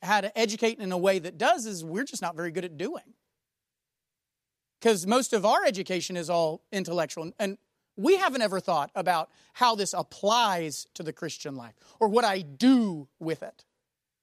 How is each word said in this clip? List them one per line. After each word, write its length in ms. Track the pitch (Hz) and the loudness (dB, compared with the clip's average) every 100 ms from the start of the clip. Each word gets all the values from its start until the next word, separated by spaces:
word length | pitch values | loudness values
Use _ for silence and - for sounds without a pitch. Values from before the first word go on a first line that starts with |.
how 200 | 175 208 | 0 0
to 140 | 196 226 | 0 0
educate 440 | 226 214 226 226 | 0 2 -2 -2
in 120 | 190 | -4
a 60 | 185 | 2
way 220 | 190 190 | 2 2
that 180 | 170 165 | -2 -2
does 300 | 247 339 220 | 2 2 -2
is 160 | 185 | -8
we're 220 | 160 185 277 | -6 -6 -6
just 180 | 247 | -6
not 120 | 175 160 | -6 -6
very 160 | 175 | -6
good 140 | 160 180 | -6 -8
at 100 | 151 | -6
doing. 380 | 208 339 - _ _ _ _ _ _ _ _ _ _ _ _ _ _ _ _ _ | -8 -8 -14 _ _ _ _ _ _ _ _ _ _ _ _ _ _ _ _ _
'Cause 240 | 226 202 185 | 2 2 2
most 280 | 247 - | 2 2
of 120 | 220 196 | 2 4
our 180 | 311 | 4
education 540 | 349 190 180 185 151 180 | 2 0 -4 -4 -4 -6
is 100 | 160 | -2
all 360 | 175 160 160 _ | 2 0 -2 _
intellectual, 600 | 196 170 175 151 - 160 - | -6 -4 -2 -2 -4 -12 -6
and 220 | 202 202 _ _ _ - | -6 -6 _ _ _ -4
we 200 | 240 381 | 2 4
haven't 240 | 370 262 | 4 0
ever 180 | 214 185 | 0 -2
thought 300 | - 160 143 208 | 0 0 0 -2
about 340 | 180 170 170 _ _ | 0 0 0 _ _
how 220 | - 247 226 | 2 2 4
this 180 | 190 | -2
applies 920 | 180 - - 196 240 220 175 160 135 - - | -4 -8 -2 2 4 4 0 -4 -8 -14 -12
to 80 | |
the 100 | 160 | -12
Christian 420 | - 165 - 147 135 | -8 -10 -10 -12 -12
life 200 | 117 _ _ - | -16 _ _ 0
or 80 | 220 | 2
what 180 | 226 226 | 4 2
I 160 | 190 | 0
do 680 | 151 135 254 254 214 156 135 - | -6 2 6 6 4 -4 -10 -10
with 240 | 165 151 | -6 -6
it. 200 | - - _ _ _ _ _ _ | -8 -16 _ _ _ _ _ _